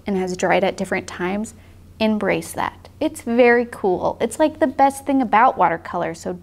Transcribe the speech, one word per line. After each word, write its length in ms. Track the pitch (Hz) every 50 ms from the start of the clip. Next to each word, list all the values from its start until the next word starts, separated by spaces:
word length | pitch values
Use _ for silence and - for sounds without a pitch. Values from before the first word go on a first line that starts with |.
| -
and 100 | - 202
has 200 | 190 185 180 180
dried 280 | 180 - 180 170 185 196
at 120 | 185 175
different 300 | - 190 185 196 180 185
times. 480 | - - - 175 180 196 208 214 - - - - - - - - - - -
Embrace 540 | 220 214 214 208 202 190 170 165 165 - -
that. 360 | - - - - - - - - -
It's 220 | 285 311 302 - -
very 440 | 240 233 240 254 240 240 240 240
cool. 500 | 233 - - - 196 180 180 - - - -
It's, 180 | - 233 - -
like, 220 | 311 302 311 -
the 60 | 320
best 380 | 262 262 - 269 277 269 - -
thing 160 | - 277 269
about 380 | 262 202 208 208 233 233 - -
watercolor, 560 | 180 165 165 165 - - - 175 170 165 165
so 200 | - - 185 185 175